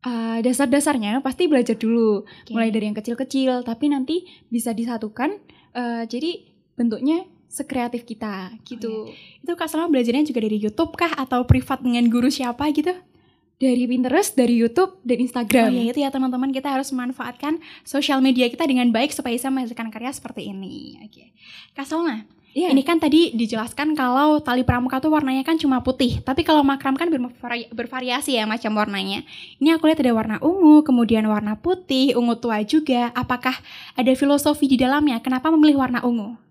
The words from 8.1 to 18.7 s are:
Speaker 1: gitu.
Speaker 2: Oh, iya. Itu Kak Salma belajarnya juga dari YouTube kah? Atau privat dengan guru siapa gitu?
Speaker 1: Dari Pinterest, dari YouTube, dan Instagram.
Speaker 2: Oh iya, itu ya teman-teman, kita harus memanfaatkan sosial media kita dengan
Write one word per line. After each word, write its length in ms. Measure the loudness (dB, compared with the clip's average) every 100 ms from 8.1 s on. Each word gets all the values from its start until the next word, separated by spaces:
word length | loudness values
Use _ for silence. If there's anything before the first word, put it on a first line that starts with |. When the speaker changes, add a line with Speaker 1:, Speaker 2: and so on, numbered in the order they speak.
| -12 -10 -10 -12 -16
Speaker 1:
gitu. 240 | -18 -12 -10
Speaker 2:
Oh, 180 | -10 -12
iya. 380 | -18 -20 -18
Itu 80 | -10
Kak 140 | -6 -4
Salma 240 | -4 0
belajarnya 320 | 0 2 0
juga 160 | 0 -2
dari 160 | -2 -2
YouTube 400 | -4 -2 -4 -2
kah? 160 | -4
Atau 300 | -4 -2 -2
privat 400 | 2 2 2 -4
dengan 240 | -2 2 2
guru 240 | 2 0
siapa 320 | 0 -6 -4 -2
gitu? 240 | 0 -2 -4 -10 _ _ _ _ _
Speaker 1:
Dari 260 | 0 0
Pinterest, 500 | 0 -2 0 0 0
dari 220 | 2 2 4
YouTube, 480 | 2 2 0 -2
dan 160 | -4 -2
Instagram. 480 | 0 -4 0 2 4
Speaker 2:
Oh 80 | 2
iya, 160 | -2
itu 80 | -2
ya 80 | -4
teman-teman, 400 | -2 -2 -2 -4
kita 220 | -4 -4
harus 160 | -4 -4
memanfaatkan 680 | -6 -6 -8 -12 -8 -6 -6 -8 -20
sosial 340 | -6 -4 0 2
media 280 | 2 2 0
kita 160 | 0
dengan 240 | 0